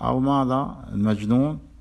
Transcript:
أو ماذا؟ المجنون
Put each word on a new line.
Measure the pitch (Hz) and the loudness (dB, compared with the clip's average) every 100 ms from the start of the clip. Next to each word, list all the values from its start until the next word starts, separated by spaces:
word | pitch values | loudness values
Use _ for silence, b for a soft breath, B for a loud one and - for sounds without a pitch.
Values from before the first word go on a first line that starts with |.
أو | 120 127 | -2 0
ماذا؟ | 135 139 131 131 143 - - | 2 2 2 0 -2 -8 -8
المجنون | 104 104 104 104 123 143 151 - - | -2 0 0 2 2 2 -2 -10 -20